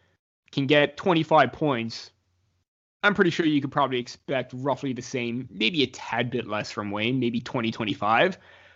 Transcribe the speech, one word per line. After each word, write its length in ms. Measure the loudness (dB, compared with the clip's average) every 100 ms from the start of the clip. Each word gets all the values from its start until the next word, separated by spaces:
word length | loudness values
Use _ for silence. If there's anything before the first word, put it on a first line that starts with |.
| _ _ _ _ _
can 160 | 0 4
get 300 | 6 4 2
twenty-five 560 | 2 2 4 4 4
points, 580 | 2 0 0 -4 -8 -16 _ _ _ _ _ _ _ _ _
I'm 100 | 2
pretty 160 | 4 2
sure 160 | 2 2
you 140 | 2
could 100 | 0
probably 300 | 0 0 -2
expect 520 | -6 -12 -6 -4 -4
roughly 400 | -6 -4 -4 -4
the 100 | -6
same, 460 | -6 -6 -4 -6 -8
maybe 340 | -2 0 2
a 20 | 0
tad 440 | -2 -6 -4 -2
bit 180 | -4 -4
less 240 | -6 -6
from 180 | -6 -6
Wayne, 300 | -2 -2 0
maybe 200 | 0 -2
twenty, 300 | -4 -4 -4
twenty-five. 680 | -4 -4 -2 2 2 2 -2 -16 -20 -20